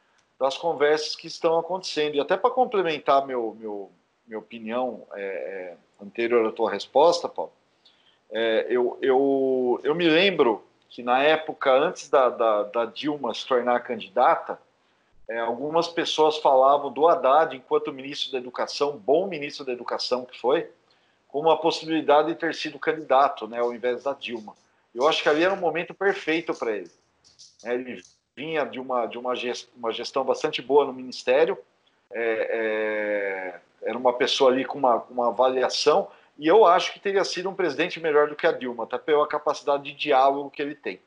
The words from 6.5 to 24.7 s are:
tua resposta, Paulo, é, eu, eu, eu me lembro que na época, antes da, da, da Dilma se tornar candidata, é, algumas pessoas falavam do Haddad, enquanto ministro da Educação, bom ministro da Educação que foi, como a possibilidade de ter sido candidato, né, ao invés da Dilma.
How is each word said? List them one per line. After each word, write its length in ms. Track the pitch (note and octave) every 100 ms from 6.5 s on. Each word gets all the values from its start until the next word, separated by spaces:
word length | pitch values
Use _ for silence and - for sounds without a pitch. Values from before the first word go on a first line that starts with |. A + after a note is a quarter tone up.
tua 180 | A2+ G#2+
resposta, 580 | G2 - C3+ E3 E3+ C3+
Paulo, 240 | - D#2+ _ _ _ _ _ _ _ _
é, 360 | A2 A2+ A2 -
eu, 280 | B2 B2 -
eu, 800 | C3+ C3 C#3 C3+ C3 C3 B2 A#2
eu 120 | C#3
me 140 | E3 E3+
lembro 560 | D#3+ G3+ E3 A#2+ G2+ _ _ _
que 140 | -
na 200 | B2 C3
época, 500 | D3 D#3 D#3 C3+ C#3
antes 360 | C3 E3+ - -
da, 200 | C#3+ B2
da, 340 | G#2+ A2+ G#2
da 220 | G#2 A#2 A2+
Dilma 480 | - D3 D3 A#2+
se 120 | A2 -
tornar 340 | B2 A#2+ A#2+
candidata, 800 | - A2+ G2 A#2+ C#3+ D#3 - F#2 _ _ _ _ _ _ -
é, 120 | A2+
algumas 480 | A#2 A#2+ D3 E3 E3
pessoas 500 | E3 C#3+ - D#3 D3+
falavam 540 | D#3 C3 C3+ C#3+ C#3
do 160 | B2 E3
Haddad, 480 | E3+ C3 D3 D#3+ C3
enquanto 360 | - D3+ D3+
ministro 400 | C3+ C3+ C#3+ -
da 60 | C3
Educação, 580 | B2 B2+ A2+ - C#3+ C3+
bom 300 | G2 D#3 G3
ministro 380 | D#3 D3 -
da 80 | C3+
Educação 520 | A#2+ A#2+ A#2 - B2
que 160 | B2+ -
foi, 280 | A#2+ E3 - _ _ _ _ _ _
como 220 | C#3+ D#3+
a 60 | D#3
possibilidade 720 | D#3+ - D#3 D#3+ C3+ D3 D#3
de 60 |
ter 200 | E3 E3
sido 240 | - D#3 C#3+
candidato, 680 | D#3 D#3 D3 C3+ C#3 - G#2+
né, 140 | A#2
ao 120 | A#2+
invés 300 | A#2+ B2 A#2
da 100 | C#3
Dilma. 420 | C3+ - A#2 G#2 - _